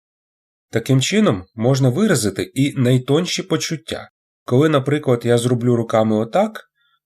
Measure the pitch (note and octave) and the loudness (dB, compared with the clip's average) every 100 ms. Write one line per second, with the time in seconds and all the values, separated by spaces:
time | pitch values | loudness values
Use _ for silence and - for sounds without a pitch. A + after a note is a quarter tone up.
0 | _ _ _ _ _ _ _ A2 - C3+ | _ _ _ _ _ _ _ -6 0 0
1 | C3 G3 G#3 G2+ F2 A2 A#2 C3+ C3 B2+ | 2 2 2 0 -6 -4 0 2 0 2
2 | G#3+ D3 G2+ - F2+ - C#3+ C#3 B2 B2+ | 0 2 0 -4 -6 -2 -2 0 2 2
3 | B2+ C#3+ F3+ - - D#3+ - D#3+ - - | 2 -2 0 -6 -4 -4 -4 -10 -8 -12
4 | - _ _ _ - B2 D#3+ D3 B2+ D3 | -12 _ _ _ -2 2 4 2 0 -2
5 | - A#2+ A#2 A#2+ A#2 A#2+ A#2+ A#2+ A2+ A2+ | 0 -2 2 2 2 0 0 0 0 0
6 | A2 G#2+ A2 F3 G#3+ A3 - _ _ _ | 2 0 0 0 -2 -4 -20 _ _ _